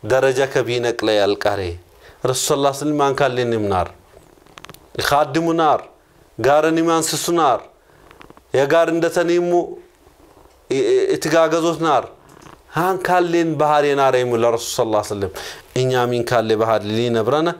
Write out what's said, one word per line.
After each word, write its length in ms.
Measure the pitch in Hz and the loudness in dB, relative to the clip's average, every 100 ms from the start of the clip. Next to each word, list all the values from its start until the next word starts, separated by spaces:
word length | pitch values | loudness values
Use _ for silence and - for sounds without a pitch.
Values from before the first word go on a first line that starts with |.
ደረጃ 340 | 107 131 135 131 135 | -2 2 2 0 0
ከቢነቅለ 640 | 139 117 123 120 117 110 | 0 -2 -2 -2 -2 0
ያልቃሬ። 480 | 104 98 101 104 101 90 87 - _ - - | 2 2 0 -2 -2 -6 -10 -16 _ -20 -8
ረሱል 240 | 123 127 | -4 -4
ሰለላሁ 200 | - 143 | -2 0
ዐለይሂ 120 | 139 139 | 0 -2
ወሰለም 220 | 147 147 | -4 0
ማን 160 | 139 | 0
ካሌን 380 | 135 139 123 123 | 2 0 0 -2
ይምናር? 360 | 113 101 95 85 - _ - _ _ _ - - - - | -2 -2 -2 -4 -8 _ -20 _ _ _ -20 -20 -20 -18
ይኻድሙ 520 | - - 143 147 147 165 | -6 -2 0 0 0 -2
ናር፣ 260 | 165 156 131 - - _ _ _ - | 0 2 0 -2 -20 _ _ _ -2
ጋርን 380 | 120 147 156 165 | 2 4 2 0
ይማንስሱ 480 | 165 165 160 156 - | 0 0 -2 -4 -2
ናር፣ 280 | 170 147 113 - _ _ _ - - - - _ | 0 2 0 -4 _ _ _ -20 -20 -20 -20 _
የጋር 340 | 127 139 160 165 | 0 2 4 2
እንደተኒሙ 640 | 165 165 170 170 175 175 175 - - - _ _ _ - - - _ - | 0 0 0 0 0 2 0 -2 -8 -20 _ _ _ -20 -20 -20 _ -6
ይ-፣ 100 | 131 127 127 - | -2 2 2 2
ይትጋገዞት 680 | 156 160 165 160 165 165 156 | -2 0 2 2 2 -2 -2
ናር። 240 | 160 139 - - - - - - _ | 0 0 -2 -14 -20 -20 -20 -20 _
ሃን 260 | 151 180 185 | -4 -2 -2
ካሌን 520 | 180 180 175 170 165 151 | 0 0 2 0 0 0
ባህር 280 | 151 151 | 2 2
የናረ 300 | 147 139 135 127 | 2 2 2 2
ይሙ 160 | 123 117 | 2 2
ለረሱል 340 | 117 113 - | 2 0 -4
ሰለላሁ 260 | - 110 107 | -4 0 0
ዐለይሂ 100 | 104 | -2
ወሰለም። 260 | 104 98 - - - - | -6 -6 -8 -14 -16 -8
እኛ 200 | 127 131 127 123 | -4 0 0 0
ሚን 160 | 120 | -2
ካሌ 260 | 117 123 110 107 | 0 0 2 0
ባህር 260 | 113 110 101 | 2 0 -2
ሊነብረነ 640 | 110 120 117 110 147 165 165 | -2 0 0 0 0 -2 -4